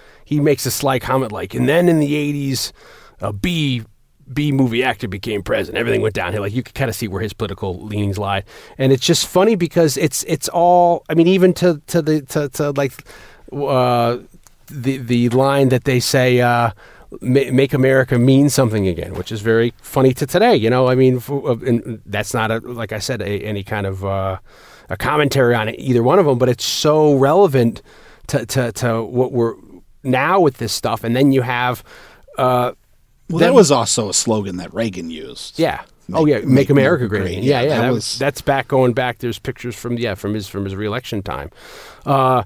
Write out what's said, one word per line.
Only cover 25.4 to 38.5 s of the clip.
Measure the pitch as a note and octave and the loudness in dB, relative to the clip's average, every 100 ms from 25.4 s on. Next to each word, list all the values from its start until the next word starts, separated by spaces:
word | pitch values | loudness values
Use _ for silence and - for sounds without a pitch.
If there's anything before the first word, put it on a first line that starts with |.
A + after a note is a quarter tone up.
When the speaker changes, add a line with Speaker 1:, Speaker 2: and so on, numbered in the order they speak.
| B2 | 2
Speaker 1:
on | A#2+ G#2+ A#2+ | 2 -2 -4
either | C3 A#2+ | 0 2
one | A#2+ F3+ | 4 4
of | D#3 | 4
them, | B2 | 2
but | B2+ | 0
it's | A#2 | 0
so | - - D3+ D#3 D3+ | -4 -2 2 4 4
relevant | C#3 C#3 E3+ G3 C3+ A#2 G3+ - - - - - | 4 4 4 4 4 2 -2 -12 -20 -20 -20 -6
to, | C#3 A#2 | -6 -4
to, | C3+ A#2+ | -4 -4
to | G#2 B2 A2+ | -4 -2 -2
what | A2 B2 B2+ | -2 -2 0
we're | C3 A#2 - - F2+ - _ | 0 0 -2 -16 -20 -20 _
now | C3 B2 D3 G3 | -2 0 2 4
with | D#3+ - | 2 2
this | A2+ | -6
stuff. | - A#2 A2+ | -4 -4 -4
And | A2+ | -2
then | A#2+ C#3+ | 2 4
you | C3+ | 4
have, | B2 B2 B2 B2 - - - - - - | 0 -2 -2 -4 -10 -20 -20 -20 -12 -2
uh, | B2+ B2 B2 - _ _ _ _ - | 0 2 0 -6 _ _ _ _ -6
Speaker 2:
Well, | E3 | 0
Speaker 1:
them | A3 | 4
Speaker 2:
that | |
was | C4+ D#3+ | 6 6
also | C3+ A2+ - G#2 | 4 0 -2 -2
a | |
slogan | - - G#2+ G2 F2+ | -2 0 -2 -2 -8
that | F2 | -8
Reagan | - A2+ F#2 E2 | -6 -6 -6 -10
used. | D#2+ D#2 - - - | -12 -14 -16 -12 -4
Speaker 1:
Yeah. | D#3+ - - _ - | -2 -4 -12 _ -6
Speaker 2:
Make, | C3 | 0
Speaker 1:
Oh, | D3+ | 2
yeah. | B2 | 2
Make | - | 4
Speaker 2:
make | C3 C#3 | 4 4
Speaker 1:
America | C#3+ C3+ E3 | 4 4 2
Speaker 2:
America | A2+ | 0
Speaker 1:
great | G2+ | -2
Speaker 2:
great. | F2+ F#2 | -4 -2
Speaker 1:
again. | |
Yeah, | B2 C3+ | 0 2
Speaker 2:
Yeah, | C#3 | 2
Speaker 1:
yeah. | C3 | 0
Speaker 2:
that | |
Speaker 1:
That | B2 | 0
Speaker 2:
was | A#2+ - - | -2 -4 -4
Speaker 1:
that's | C3+ - | -4 -4
back, | - | -2